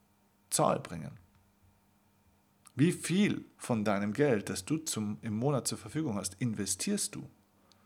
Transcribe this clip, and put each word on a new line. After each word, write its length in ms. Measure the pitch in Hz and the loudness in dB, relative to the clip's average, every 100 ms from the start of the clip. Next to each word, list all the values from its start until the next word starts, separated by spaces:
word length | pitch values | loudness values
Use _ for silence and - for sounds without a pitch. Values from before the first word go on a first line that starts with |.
| _ _ _ _ - | _ _ _ _ -4
Zahl 300 | - 147 - | 2 4 2
bringen. 380 | - 82 - - - _ _ _ _ _ _ _ _ _ _ _ _ _ - | -4 -10 -10 -14 -20 _ _ _ _ _ _ _ _ _ _ _ _ _ -10
Wie 180 | 127 175 | 4 4
viel 520 | 175 - 185 202 - - - | 4 0 4 4 2 -6 -14
von 260 | - 110 | -2 0
deinem 300 | 104 101 104 | 2 2 0
Geld, 360 | 107 147 107 95 | 2 4 4 0
das 160 | 92 | -6
du 120 | - 117 | -2 -2
zum, 400 | - 113 104 104 | -2 -4 -4 -4
im 140 | 113 | -4
Monat 320 | 110 135 131 - | 0 2 0 -2
zur 100 | 113 | -6
Verfügung 380 | 107 151 151 | -6 -4 -2
hast, 200 | 101 - - | -2 -4 -2
investierst 760 | 123 104 95 - - 202 - | -2 -2 -2 -2 0 -2 -2
du? 140 | - 135 - _ _ _ _ | -8 -14 -20 _ _ _ _